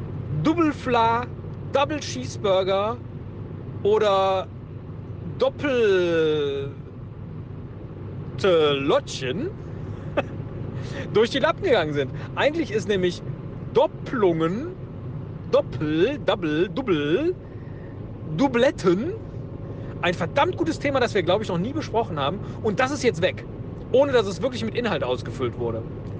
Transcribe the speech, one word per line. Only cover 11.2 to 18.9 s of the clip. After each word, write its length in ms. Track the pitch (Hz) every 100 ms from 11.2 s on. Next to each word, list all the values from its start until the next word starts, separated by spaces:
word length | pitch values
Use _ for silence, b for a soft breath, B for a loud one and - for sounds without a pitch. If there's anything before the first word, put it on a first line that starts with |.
| 226
die 100 | 269
Lappen 240 | 294 330
gegangen 300 | 392 226 156
sind. 180 | 143 135 B B -
Eigentlich 360 | 240 311 294
ist 160 | 208 180
nämlich 340 | 202 180 175 - - - - -
Doppelungen, 1000 | - 311 - - 262 196 165 165 202 330 359 - - - - - - -
Doppel, 680 | 262 - - 151 156 208 285 185
Double, 440 | 190 165 151 180
Double, 680 | 165 254 160 147 180 320 359 B B B B B B - - - 156
Doubletten 800 | 269 233 262 302 185